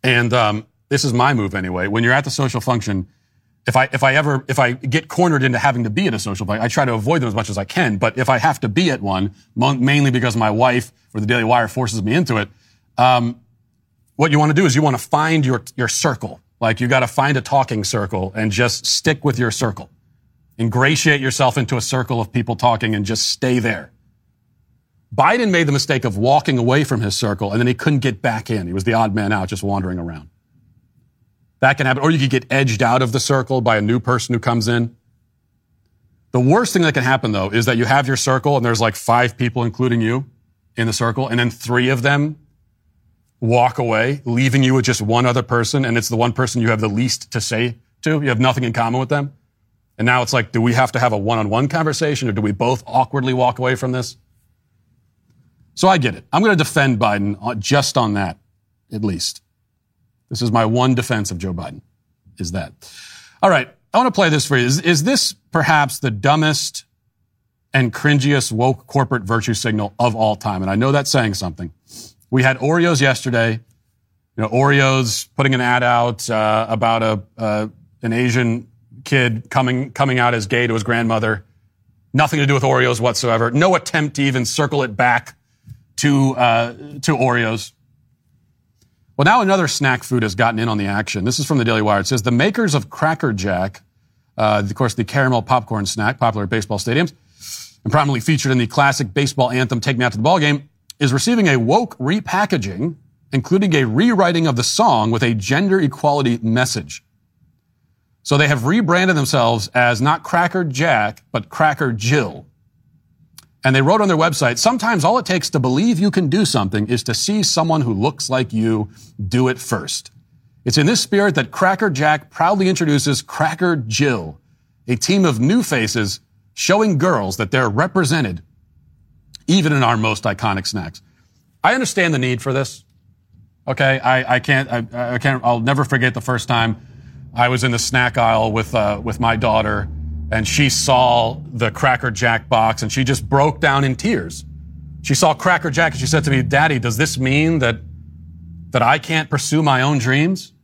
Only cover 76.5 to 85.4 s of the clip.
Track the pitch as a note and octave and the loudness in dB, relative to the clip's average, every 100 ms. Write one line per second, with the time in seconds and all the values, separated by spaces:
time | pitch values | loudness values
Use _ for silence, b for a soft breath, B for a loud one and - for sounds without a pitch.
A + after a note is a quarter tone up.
76.5 | A2 A2 A2+ A2+ A2+ A2 G#2+ - - A2 | 0 0 0 0 2 0 -2 -8 -8 -4
77.5 | G#2+ G#2+ - _ _ A#2 A#2 B2 A#2+ A#2+ | -2 -6 -12 _ _ -4 0 0 0 0
78.5 | A#2+ - _ _ - - C3+ B2 A2+ - | -4 -8 _ _ -20 -2 0 2 -2 -2
79.5 | C#3 B2+ B2+ C#3 - C#3 B2+ A#2+ A#2 G2+ | -2 0 -2 -4 -2 0 2 2 0 -2
80.5 | A#2+ A#2+ A2+ G#2 A#2 A2+ A2+ A2 G#2 _ | -2 0 -2 -2 -2 0 0 0 -4 _
81.5 | _ _ _ _ _ _ C3+ D3+ D#3 C#3 | _ _ _ _ _ _ 0 0 2 2
82.5 | C#3 C3+ C3 B2+ A2+ A#2+ A2 A#2+ A2+ A#2+ | 2 2 2 2 2 0 0 0 0 0
83.5 | B2+ F3+ F3+ - D#3+ D3+ - C#3 B2+ A#2 | 2 2 2 0 -2 -2 -2 0 0 -4
84.5 | - D3 C#3+ B2+ G2+ B2 A#2+ - _ | -2 -2 -2 -4 0 2 0 -2 _